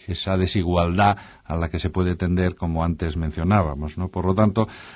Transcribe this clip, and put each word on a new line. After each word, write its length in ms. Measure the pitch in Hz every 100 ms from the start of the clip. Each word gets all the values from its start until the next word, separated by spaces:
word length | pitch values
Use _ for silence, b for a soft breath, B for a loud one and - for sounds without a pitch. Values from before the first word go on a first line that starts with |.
| -
esa 300 | 90 - 95
desigualdad 800 | 90 104 87 87 85 90 101 101 B B
a 120 | - 82
la 120 | 82
que 100 | 85
se 120 | 92
puede 240 | 92 90
tender, 400 | 87 90 90 90
como 300 | - 85 82
antes 320 | 82 80 82 78
mencionábamos, 800 | 78 80 85 104 80 71 78 -
¿no? 100 | 90
Por 180 | 92 90
lo 80 |
tanto, 340 | 95 107 98 - B B